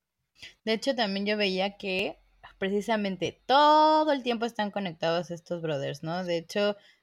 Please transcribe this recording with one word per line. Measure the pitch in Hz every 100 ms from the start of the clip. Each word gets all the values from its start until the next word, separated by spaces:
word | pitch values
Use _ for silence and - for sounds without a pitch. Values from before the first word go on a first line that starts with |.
| _ _ _ _ - -
De | -
hecho, | 220 269
también | 247 214 196 202
yo | 214
veía | 202 185 196 202
que | 202 185 202 - _ _ - -
precisamente | 196 208 196 220 202 180 165 - -
todo | 262 294 302 311 311 311
el | 277
tiempo | 247 233 233
están | 233 208
conectados | 202 190 160 165 170 170
estos | 170 - 175
brothers, | 160 143 139 143
¿no? | 160 175
De | 180 170
hecho, | 165 208 202 208 _ _